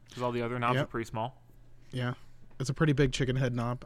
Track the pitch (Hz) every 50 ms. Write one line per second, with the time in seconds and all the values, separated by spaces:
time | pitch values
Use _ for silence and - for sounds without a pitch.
0 | - - - 123 123 123 120 120 120 117 123 123 120 120 123 131 151 - - 117
1 | 113 - - 110 113 123 - - - - - - - - - - - - - 127
2 | 123 123 123 - - - - - - - - - 131 - 135 - 165 151 139 131
3 | 147 135 - - 139 123 127 127 135 123 120 123 117 120 123 123 -